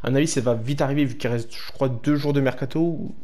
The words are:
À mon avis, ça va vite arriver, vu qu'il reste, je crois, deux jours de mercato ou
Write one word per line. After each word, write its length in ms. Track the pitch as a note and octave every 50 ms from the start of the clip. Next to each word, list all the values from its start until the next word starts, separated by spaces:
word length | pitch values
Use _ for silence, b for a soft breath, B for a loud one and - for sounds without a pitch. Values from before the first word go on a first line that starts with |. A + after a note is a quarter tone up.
À 80 | - C3
mon 60 | C3
avis, 120 | C#3 D3+
ça 140 | D#3 - C#3
va 140 | A2+ B2 A#2+
vite 260 | A2+ A2 B2 C#3+ C#3+
arriver, 240 | D3+ C#3 C#3 D3 C#3+
vu 120 | C3 A2+
qu'il 120 | - - A#2
reste, 240 | A#2+ A#2 A2+ - -
je 180 | - - -
crois, 180 | - - C#3 C3
deux 260 | B2 A2+ - D3 D3
jours 180 | D3 C#3+ D3 C#3
de 80 | C#3+
mercato 380 | C3+ B2+ B2 - C#3+ B2+ - D#3+
ou 360 | E3 E3+ E3 D#3+ F3+ - - -